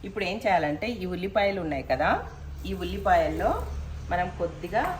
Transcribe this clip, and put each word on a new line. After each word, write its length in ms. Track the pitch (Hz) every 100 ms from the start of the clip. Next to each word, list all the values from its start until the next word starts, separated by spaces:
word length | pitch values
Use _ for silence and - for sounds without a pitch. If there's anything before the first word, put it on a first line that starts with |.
| 196
ఇప్పుడు 180 | 190 185
ఏం 60 | 208
చేయాలంటే, 420 | 220 180 151 147 220 233
ఈ 20 | 185
ఉల్లిపాయలు 440 | 180 190 208 202 196
ఉన్నాయి 200 | 165 139 131
కదా, 180 | 131 165 311 - - - - 190
ఈ 40 | 190
ఉల్లిపాయల్లో 680 | 175 196 190 175 156 160 214 - - - - - -
మనం 140 | 180 185 -
కొద్దిగా 420 | 170 - 175 208 320 359